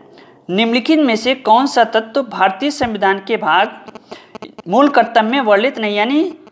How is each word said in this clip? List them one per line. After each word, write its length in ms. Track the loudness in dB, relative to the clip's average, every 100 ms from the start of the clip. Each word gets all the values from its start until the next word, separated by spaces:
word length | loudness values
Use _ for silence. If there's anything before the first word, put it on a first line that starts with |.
| -20 -20 -20 _ -6
निम्नलिखित 500 | -2 0 0 2 2
में 160 | 2 0
से 180 | -2 -2
कौन 300 | 2 2 2
सा 160 | 2 2
तत्व 360 | 0 -2 -4
भारतीय 460 | -4 -2 -2 0 -4
संविधान 500 | -4 -4 -2 0 -2 -4
के 100 | -4
भाग 540 | 0 0 0 -6 -20 -20 -20 -20 -20 -20 -18 -14 -2
मूल 200 | 2 4
कर्तव्य 400 | 4 2 2 2
में 100 | 0
वर्णित 360 | 2 2 2 -2
नहीं, 180 | -4 -2
यानी 360 | 0 0 -2 -6 -20